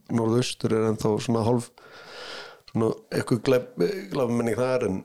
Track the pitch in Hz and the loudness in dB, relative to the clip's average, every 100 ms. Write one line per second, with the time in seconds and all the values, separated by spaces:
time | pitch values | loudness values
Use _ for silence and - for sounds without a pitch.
0 | - 113 113 120 123 - 117 113 110 107 | -4 0 2 2 0 -2 0 2 2 2
1 | 113 104 - 113 110 123 - - - - | 2 2 2 2 4 2 -2 -14 -20 -20
2 | - - - - - - - 113 113 - | -18 -16 -14 -14 -16 -20 -6 0 0 0
3 | - - - 120 135 123 - - 190 190 | -4 -4 0 0 4 2 2 -2 -2 -2
4 | 202 156 120 117 117 107 127 127 104 95 | -6 -2 0 0 0 0 0 0 -2 -4